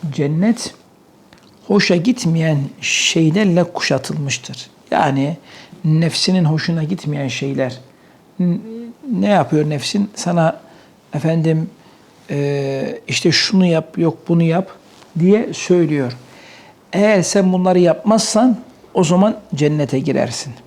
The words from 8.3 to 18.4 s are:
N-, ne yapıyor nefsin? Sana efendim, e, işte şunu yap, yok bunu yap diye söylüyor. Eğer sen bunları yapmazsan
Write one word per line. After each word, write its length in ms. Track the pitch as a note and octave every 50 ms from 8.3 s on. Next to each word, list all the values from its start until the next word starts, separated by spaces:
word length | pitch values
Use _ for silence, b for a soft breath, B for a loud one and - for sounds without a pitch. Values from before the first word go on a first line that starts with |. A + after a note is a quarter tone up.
| _ -
N-, 180 | F3+ F3 E3+ - - A3 A3+ A#3 A#3 A#3 A#3+ _ - C#4
ne 160 | A#3 F3+ G3 G#3
yapıyor 420 | G#3 F3+ C#3+ A#2+ D#3+ D3+ D3+ D3+
nefsin? 400 | D3+ C#3+ - - - G3+ G3+ G3 -
Sana 440 | - - F3 F3 E3+ D#3+ D#3+ - - B B B B B B B B _ _ -
efendim, 560 | D3 C#3 D#3+ E3 E3 D#3 E3 D#3+ D#3+ D#3+ F3+ - b b b b b b b b b _ -
e, 720 | D3 C#3+ C#3+ C#3+ C#3+ C#3+ C#3 C3+ C3+ C3+ C3+ - A#4+ A#4 - -
işte 240 | - - - F3
şunu 340 | D#3 - - - - F#3+ F#3
yap, 320 | F3 E3 D#3+ D#3 - - -
yok 200 | E3+ D#3+ D#3 - - -
bunu 160 | E3+ E3+ E3+
yap 260 | E3 D#3+ F3 F#3+ - - - B B B B B - - E3
diye 340 | E3 F#3 G3+ G#3+ A#3 G3+ E3+
söylüyor. 600 | - - - F3+ F3+ E3+ D3+ D3+ C#3+ C3+ B2 B2 B2 B B B B B B B B B B B B _ _ -
Eğer 280 | F#3+ G3+ G#3+ G#3+ F#3+
sen 320 | E3+ - - G3+ G3 F#3 F#3
bunları 260 | F#3 F3+ F#3 F3+ F3+
yapmazsan 800 | F3+ F3 D#3+ - - G#3 - - - - - G#3+